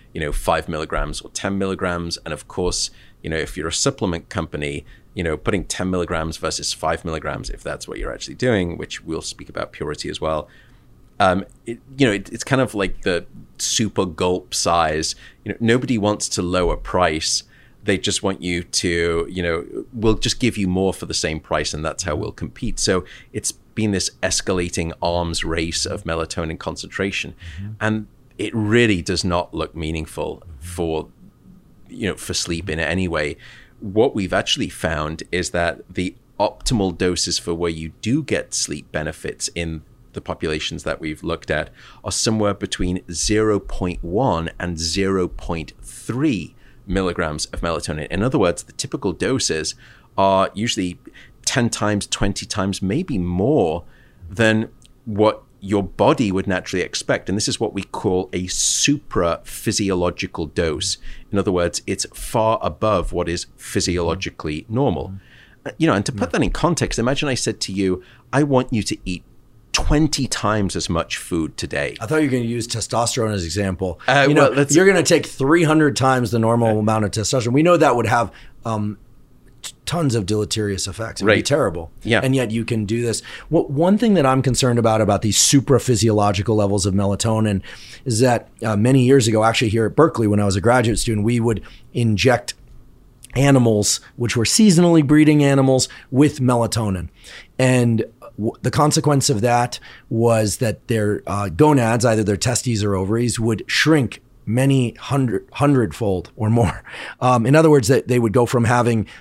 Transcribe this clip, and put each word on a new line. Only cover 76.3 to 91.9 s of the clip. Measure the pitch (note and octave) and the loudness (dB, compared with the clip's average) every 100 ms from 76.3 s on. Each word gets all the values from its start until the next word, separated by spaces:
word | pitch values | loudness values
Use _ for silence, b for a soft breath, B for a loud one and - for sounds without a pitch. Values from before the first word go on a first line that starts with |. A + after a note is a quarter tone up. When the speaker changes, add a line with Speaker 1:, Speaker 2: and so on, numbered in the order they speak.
Speaker 2:
the | A#2 | 2
normal | A2+ A#2 A2+ G#2+ | 2 4 2 2
Speaker 1:
Uh, | |
Speaker 2:
amount | G#2+ A2 | 2 2
of | G#2 | 0
testosterone. | - G2+ C3+ A#2 | -2 -2 0 2
We | C3 | 4
know | E3 F3 | 6 6
that | D3 A#2+ | 4 4
would | A2 | 2
have, | A#2+ F#3+ B B - | 2 0 B B -12
um, | A#2+ A2 G#2 G#2 - - - - - - | -6 -4 -4 -8 -16 -20 -20 -20 -20 -18
t-, | - - | -18 -14
tons | - E3 D3 | -6 -2 0
of | A#2 | 0
deleterious | F2+ G#2+ G#2 - G#2 F#2+ - | 0 -2 -2 -2 -2 -4 -6
effects. | F2+ A2+ A2 | -8 -10 -2
It | |
would | - | 4
be | G2 | 4
Speaker 1:
Right. | |
Speaker 2:
terrible. | - D3+ A2+ F2 E2 - | 4 2 2 -2 -10 -10
Speaker 1:
Yeah. | G#2 A2+ | 0 2
Speaker 2:
And | C3 C3+ | 4 2
yet | A#2+ | 0
you | A2+ | -2
can | G#2+ A2+ | -2 -2
do | G#2 A#2 | -2 -2
this. | A#2+ G#2+ B B B | -2 -4 B B B
What, | D#3+ - | 0 0
one | C#3 F3 G#3 | 2 4 4
thing | A#3 | 4
that | F#3+ | 4
I'm | C3+ C3 | 6 4
concerned | C3 A#2 B2+ A#2 | 2 2 2 4
about, | A2+ A2 | 4 4
about | G#2 G2+ | 4 2
these | A2 G2 | 2 2
supraphysiological | - C#3 A#2+ B2 - A2+ A2+ G#2 G2+ G2 G2+ | 4 4 6 2 4 2 4 4 4 2 2
levels | G#2+ G2+ G2+ G2 | 2 2 2 2
of | |
melatonin | F#2+ G2+ G2 A#2 A2 A2 G2 B B B B | 0 0 0 0 2 2 0 B B B B
is | - A2 | -4 2
that, | B2+ A#2 - - | 4 2 -2 -6
uh, | A2+ G#2 | -2 2
many | A2+ C3+ | 4 6
years | B2 C#3 A2 | 6 6 6
ago, | G#2+ | 4
actually | A2 - A2+ | 4 2 2
here | A2 G#2+ | 2 2
at | - | 4
Berkeley, | D#3+ A#2 G#2+ | 4 4 2
when | G#2 | 4
I | |
was | G2+ | 2
a | G2 | 2
graduate | G2 B2+ A#2 A2 | 4 4 2 0
student, | - G#2+ G#2 | 0 0 2
we | A#2+ | 2
would | A#2 G#2 B B B | 2 0 B B B